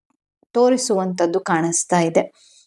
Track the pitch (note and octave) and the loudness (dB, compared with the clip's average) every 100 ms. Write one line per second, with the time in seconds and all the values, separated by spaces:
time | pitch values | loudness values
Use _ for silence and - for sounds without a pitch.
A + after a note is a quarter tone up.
0 | _ _ _ _ _ A#3+ B3 B3+ B3+ G3 | _ _ _ _ _ 0 2 2 0 -2
1 | F#3+ F3+ E3+ F#3 F#3+ E3+ E3+ E3+ - F3+ | -2 -2 -2 -2 -2 -2 0 -2 0 0
2 | E3 D#3+ - _ _ _ | 2 0 -2 _ _ _